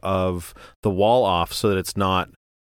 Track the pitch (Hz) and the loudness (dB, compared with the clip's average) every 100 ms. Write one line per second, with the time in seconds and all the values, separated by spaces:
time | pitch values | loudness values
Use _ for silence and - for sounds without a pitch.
0 | 95 95 92 90 85 - - _ 107 92 | -2 -2 -2 -4 -8 -18 -20 _ -4 0
1 | 104 127 101 87 - - 107 95 90 - | 4 4 2 0 -2 -2 0 0 -2 -2
2 | 95 92 85 - _ _ _ | 0 0 -2 -10 _ _ _